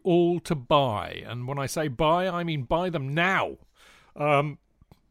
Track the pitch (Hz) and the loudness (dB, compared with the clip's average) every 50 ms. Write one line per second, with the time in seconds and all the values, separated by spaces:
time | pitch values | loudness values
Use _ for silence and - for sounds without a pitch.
0 | - 190 170 175 175 170 175 165 - - 170 139 120 - 156 143 139 123 104 98 | 0 2 4 4 4 4 2 -2 -2 -4 -4 -6 0 2 4 4 4 4 0 -2
1 | 85 82 85 87 - - 113 123 123 127 139 139 135 127 - 170 151 147 120 - | -4 -6 -8 -10 -10 -10 -10 -8 -8 -6 -6 -4 -4 -4 -4 -4 -4 -4 -2 2
2 | 160 151 170 175 185 190 170 175 170 170 156 143 123 - 165 165 180 185 165 156 | 2 4 4 2 2 -2 -2 -4 -4 -4 -4 -6 -2 -2 -2 0 0 -2 -4 -4
3 | 131 135 143 165 170 190 190 160 104 78 65 - - _ _ _ - - - _ | -4 -2 -2 0 2 2 2 0 0 -2 -6 -10 -18 _ _ _ -20 -20 -20 _
4 | _ _ _ - 147 151 147 139 147 151 143 - _ _ _ _ _ _ _ _ | _ _ _ -4 0 2 2 2 2 0 -6 -12 _ _ _ _ _ _ _ _
5 | _ _ | _ _